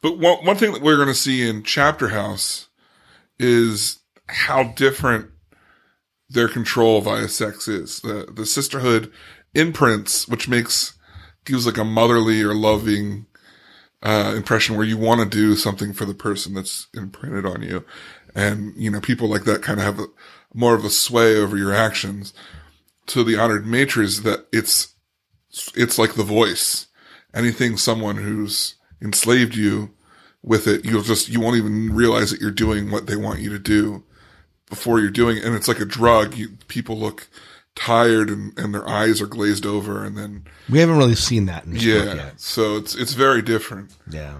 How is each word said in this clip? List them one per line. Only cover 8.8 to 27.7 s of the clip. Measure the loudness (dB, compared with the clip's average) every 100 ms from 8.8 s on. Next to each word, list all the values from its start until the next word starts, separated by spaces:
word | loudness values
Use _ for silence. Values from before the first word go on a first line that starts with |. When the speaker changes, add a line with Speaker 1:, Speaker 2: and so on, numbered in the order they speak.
| 2 2 0 -18 -20 -20 _
Speaker 1:
imprints, | 0 0 4 2 2 -2 -4 -4
which | -6 0
makes, | 0 0 -2 -4 -10 _ -20 -20 _
gives, | -6 -2 -2
like, | -2
a |
motherly | -2 2 4 4 4 2
or | 2
loving, | 2 2 2 2 -2 -2 -8 -14 _ _ _ _ -20 _ _
uh, | 0 0 0 -2
impression | 0 0 0 0
where | -2
you | 0
wanna | 2 2 2
do | 2 4 4
something | 0 -4 -6
for | -6
the | -8
person | -6 -6 -6 -6
that's | -8 -8 -12 -12
imprinted | -14 -14 -14 -10 -6 -6
on | -8
you. | -8 -10 -10 -20 -20 -20 _
And, | -4 -2 -2 -8 -6
you | -6
know, | -4
people | -2 -2 0
like | -2
that | 0 -2
kinda | -2 -2
have | -2 -4
a, | -10 _ -20 -20 _
more | 0 4
of | 4
a | 2
sway | -2 0 4 6 6
over | 2 0
your | 0
actions. | 2 0 0 -6 -8 -12 -18 -20 -20 -20 _ _ _ -6
To | 0
the | 2 2
honored | 2 0 0
matres, | 0 2 2 0 0
that | -2 -4 -2
it's, | -2 0 0 -2 _ _ _ _ _ _ -14 -10
it's | 0 0 4
like | 2
the | 2
voice. | 0 2 2 2 -4 -4 -8 _ _ -20 _
Anything | -2 -2 0 -2